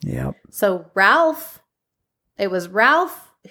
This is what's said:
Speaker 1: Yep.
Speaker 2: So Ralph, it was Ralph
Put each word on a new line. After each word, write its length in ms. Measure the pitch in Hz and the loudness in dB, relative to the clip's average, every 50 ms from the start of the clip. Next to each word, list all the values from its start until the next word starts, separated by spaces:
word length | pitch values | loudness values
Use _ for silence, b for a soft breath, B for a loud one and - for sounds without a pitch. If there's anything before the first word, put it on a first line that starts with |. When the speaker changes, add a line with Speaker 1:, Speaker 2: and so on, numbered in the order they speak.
| - | -10
Speaker 1:
Yep. 320 | - - 64 65 135 - - _ _ | -8 -6 -6 -6 -8 -8 -12 _ _
Speaker 2:
So 380 | - - 214 202 185 180 - - _ | -6 -2 0 0 0 -2 -6 -6 _
Ralph, 680 | 190 190 202 254 330 330 320 311 - - - - - _ _ _ _ _ _ _ _ _ _ _ _ _ _ _ - | 2 2 4 4 4 2 2 0 -4 -10 -16 -20 -20 _ _ _ _ _ _ _ _ _ _ _ _ _ _ _ -6
it 140 | 202 190 | -4 -4
was 160 | 185 185 175 175 | -2 -4 -6 -4
Ralph 640 | 185 208 226 262 302 330 359 - - - - _ _ _ - - | 0 2 4 4 4 2 0 -2 -6 -12 -20 _ _ _ -18 -8